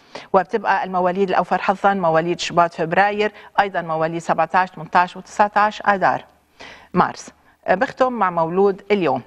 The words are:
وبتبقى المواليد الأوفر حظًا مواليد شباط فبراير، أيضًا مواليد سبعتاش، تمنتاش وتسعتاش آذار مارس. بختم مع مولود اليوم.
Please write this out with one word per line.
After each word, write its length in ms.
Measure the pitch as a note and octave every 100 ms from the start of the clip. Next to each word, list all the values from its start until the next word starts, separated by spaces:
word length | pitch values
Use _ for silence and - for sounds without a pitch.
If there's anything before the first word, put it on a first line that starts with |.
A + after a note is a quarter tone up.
| _ - -
وبتبقى 520 | F#3+ F3+ A3+ G3+ F#3+
المواليد 440 | F#3 F#3 F3+ F3+ F#3+
الأوفر 300 | F3+ F3+ F3+
حظًا 360 | - F#3+ G3+
مواليد 460 | G3 E3+ D#3+ E3+ E3+
شباط 340 | - D#3+ E3+
فبراير، 580 | - E3 F3 G3+ G#3 G#3 - - -
أيضًا 220 | G3+ F#3
مواليد 360 | E3+ D#3+ D#3+ E3+
سبعتاش، 520 | E3+ E3 D#3+ F#3 F#3
تمنتاش 460 | - E3 F#3 F3+ F#3+
وتسعتاش 680 | - - G#3 G#3 G#3+ -
آذار 420 | - G3+ D#3+ C3 - _ _ _ - - -
مارس. 360 | F3+ C#3+ - - - _ _ -
بختم 420 | F3+ C4+ - B3+
مع 180 | A#3+ F#3
مولود 520 | E3+ E3 F3+ G3+ G3 -
اليوم. 320 | G#3 D#3+ C3